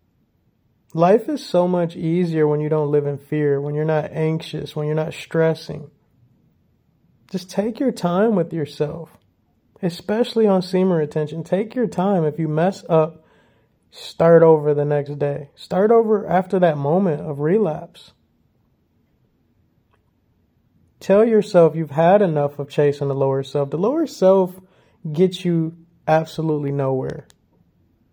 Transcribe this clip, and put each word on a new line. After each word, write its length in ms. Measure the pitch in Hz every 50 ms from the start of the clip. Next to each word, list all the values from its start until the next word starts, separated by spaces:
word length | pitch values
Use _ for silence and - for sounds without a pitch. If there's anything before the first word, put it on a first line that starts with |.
| _ _ _ _ _ _ _ _ _ _ _ _ _ _ _ _ _ _ -
Life 340 | 160 170 180 208 247 - 311
is 160 | 302 - -
so 220 | - - 175 180
much 300 | 180 180 175 170 165 -
easier 500 | - 165 160 165 180 180 165 160 156 151
when 140 | 151 147 151
you 80 | 151 151
don't 240 | 156 156 151 143
live 140 | 147 147 143
in 120 | 143 143 131
fear, 420 | - - 156 151 147 143 139 139
when 140 | 143 147 147
you're 100 | 151 156
not 280 | 160 156 151 143 -
anxious, 640 | - 156 160 160 160 160 - - - 156 - - -
when 100 | 156 151
you're 80 | 151 156
not 180 | 156 156 160
stressing. 760 | - - - - - 165 160 160 160 160 - - 156 151 147 - _ _ _ _ _ _ _ _ _ _ _ _ _ _ _ _ _ _ _ _ _ _ _ _ _ _ _ _
Just 220 | - 180 185 -
take 300 | - 196 - 247 226 -
your 100 | 285 254
time 460 | 247 - - 175 175 185 214 233 214
with 160 | 180 165 170
yourself, 680 | 165 165 143 - - - 151 147 147 170 160 - _ _ _ _ _ _ _ _ _ _ _ _ _ _
especially 640 | - 175 170 - - - 208 226 240 240 - 226 220
on 160 | 208 190 185
semen 340 | 185 180 185 180 185 190 175
retention. 460 | 160 151 147 - 156 151 147 160 165
Take 320 | 160 - 180 190 226 226 -
your 140 | 254 233 170
time. 360 | - 180 180 202 202 175 156
If 140 | 151 147 165
you 80 | 160
mess 380 | 151 151 156 170 190 190 - - -
up, 360 | 170 160 156 165 - - _ _ _ _ _ _ _ _ _ _ _ _ _ _
start 540 | _ - - - - - 165 170 170 165 165
over 280 | 165 160 151 147 151
the 120 | 147 147 143
next 340 | 147 147 147 139 139 147 143
day. 320 | 147 143 143 143 143 - _
Start 340 | - - - 175 180 202 220
over 340 | 233 226 226 214 220 202 202 151
after 320 | 170 185 185 180 208 185
that 180 | 180 170 151 143
moment 440 | 139 143 160 190 202 180 147 -
of 180 | 175 160 143 139
relapse. 720 | 147 156 190 226 208 160 151 - - - - - - - _ _ _ _ _ _ _ _ _ _ _ _ _ _ _ _ _ _ _ _ _ _ _ _ _ _ _ _ _ _ _ _ _ _ _ _ _ _ _ _ _ _ _ _ _ _ _ _ _ _ _ _ _ _ _ _ _ _
Tell 240 | - - 190 208 226
yourself 500 | 240 220 214 196 - - 175 165 156 151
you've 160 | 165 160 143
had 320 | 135 156 165 170 196 208
enough 380 | 208 175 156 143 143 143 143 -
of 80 | 139 -
chasing 400 | - - 147 143 139 - 147 139
the 60 | 135
lower 280 | 139 135 135 135 135
self. 280 | 135 - - 147 143 135
The 60 | 151
lower 300 | 156 185 233 294 330 320
self 520 | - - - 190 185 190 190 185 180 185 - - _ _ _ _ _ _ _ - 160
gets 320 | 147 160 190 185 180 - -
you 320 | 175 170 165 160 160 165 - - _ _ _ _ -
absolutely 640 | 156 160 160 - - - 156 160 151 147 143 139
nowhere. 560 | 143 139 135 135 135 131 131 139 - - - _ _ _ _ _ _ _ _ _ _ _ _ _ _ _ _ _